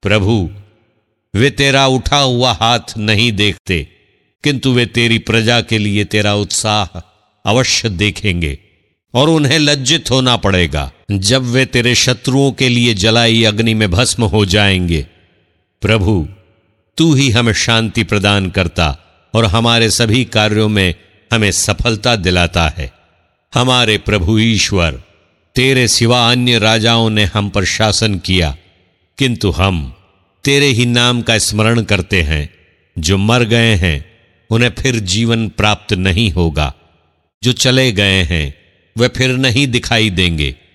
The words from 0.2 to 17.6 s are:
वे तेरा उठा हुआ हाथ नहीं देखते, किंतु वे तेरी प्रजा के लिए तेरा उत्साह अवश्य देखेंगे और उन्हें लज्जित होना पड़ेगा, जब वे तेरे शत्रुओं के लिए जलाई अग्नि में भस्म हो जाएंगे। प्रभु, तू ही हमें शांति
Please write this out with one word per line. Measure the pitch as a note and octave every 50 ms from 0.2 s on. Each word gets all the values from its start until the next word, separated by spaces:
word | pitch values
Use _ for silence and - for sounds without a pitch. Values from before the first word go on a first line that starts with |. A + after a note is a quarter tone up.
| F#2+ G2 A#2 A2 F2+ D#2 - - - _ _ _ _ _ _ _ _ _ _ _ _ _ -
वे | G2+ A#2+ C#3+
तेरा | - - C#3 C#3 C3 C3+ C3+ C3+
उठा | C3 B2+ - - - D3
हुआ | C#3 C3 B2 A#2+ B2 B2+
हाथ | A2+ E2+ A2 A2+ A#2+ A#2 A2 - - A2
नहीं | G#2 G#2+ A2 G2+ A2+ A#2+
देखते, | G#2+ F#2+ G#2 G#2 F#2 - _ - F#2 E2 C#2 - _ _ _ _ _ _ _ _ _ _ -
किंतु | D3+ C#3+ B2+ - C3+ B2+
वे | B2 A#2+
तेरी | - - A#2+ A#2 A#2 A2+ A2+
प्रजा | A2+ - A2 A#2 A2+ A2 A#2+ A#2
के | A2+ - A#2 A2+
लिए | G#2 G#2 G2+ G#2 G#2
तेरा | F#2+ - G#2+ G#2 G#2 G#2
उत्साह | G#2 G#2 F2+ - - - A2 G#2 G#2+ G2+ F2 _ F2+ E2 _ _ _ _ _ _ _ _
अवश्य | - G#2 B2 B2+ - - - - A#2
देखेंगे | G2 E2 G#2 G#2 G2 - - G#2+ F2+ F2 E2+ D2 C#2 C2+ _ _ _ _ _ _ _ _ _ _ _
और | B2 C#3 D#3
उन्हें | E3 D#3+ D3 C3 D3 D#3+
लज्जित | D3+ C#3+ D3 C#3+ C3 A#2+ D#3 E3 D#3+ -
होना | B2 C3 B2+ B2+ A#2+ A#2
पड़ेगा, | - G2+ F#2+ F#2 F2 D#2+ D2 D2+ C#2+ C2+ - _ _ -
जब | G2+ G2 F#2 G2 B2 C3+
वे | C3 A#2+ A#2 C3 C3
तेरे | B2+ - B2 A#2 A#2+ B2
शत्रुओं | A#2 - C3 B2+ - - - B2+ C3+ C#3 C#3
के | B2+ - C3+ B2+
लिए | B2 A#2+ A#2+ A#2+ A2+
जलाई | F#2+ F2 A2 A2 A#2 A#2 A#2 A2+ A2+ A2+
अग्नि | A2 G#2 G#2 A2+ A#2 A2+
में | G#2+ A2 G2+
भस्म | F2 F2+ B2+ - - - A#2
हो | G2 F2 G#2+ G#2
जाएंगे। | F#2+ E2+ G#2+ G#2 G2+ G2 F#2 F2+ F2 E2+ D#2 C#2+ - _ _ _ _ _ _ _ _ _ _ _ _ _ _
प्रभु, | - F#2 A2 A2+ F#2+ G2 A2 F#2 D2+ D2+ - - _ _ _ _ _ _ _ _ _ _ _ -
तू | D#3+ E3 D3+
ही | C3 C#3 C3+
हमें | G#2 A#2+ A#2+ A#2 G#2
शांति | -